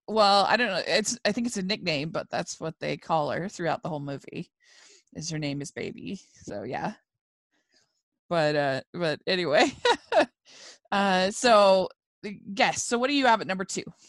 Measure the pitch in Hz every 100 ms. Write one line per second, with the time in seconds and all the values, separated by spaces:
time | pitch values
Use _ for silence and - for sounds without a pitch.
0 | - 214 202 202 - 214 - 175 - 180
1 | 214 240 214 226 240 208 185 214 175 147
2 | 160 - - - 175 - 160 - 151 143
3 | - 160 147 120 185 - 165 135 - 151
4 | 143 135 - - 175 _ _ - - -
5 | _ - 156 156 147 143 139 - - -
6 | - 190 - _ - 101 107 - 190 214
7 | _ _ _ _ _ _ _ _ _ _
8 | _ _ - 170 151 151 143 131 - 175
9 | 165 147 - 185 165 147 285 - 480 392
10 | _ 349 - _ _ - - - _ 196
11 | 202 185 190 214 247 208 202 190 185 -
12 | _ _ 208 202 - 196 202 - - 240
13 | 262 285 254 220 165 190 190 185 - -